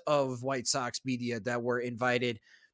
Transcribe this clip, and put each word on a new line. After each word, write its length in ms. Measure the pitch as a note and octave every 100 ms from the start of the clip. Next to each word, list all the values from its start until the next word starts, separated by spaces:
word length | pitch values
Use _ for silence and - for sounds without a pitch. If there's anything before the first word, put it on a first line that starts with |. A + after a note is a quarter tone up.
| D3+
of 360 | D3 C3 B2
White 240 | C3 C3 -
Sox 340 | C#3+ B2 -
media 360 | C3 B2 A#2+ A#2
that 220 | A#2+ A#2+
were 180 | A#2+ B2
invited 600 | B2 A#2 B2 B2 B2 G#2+ - - _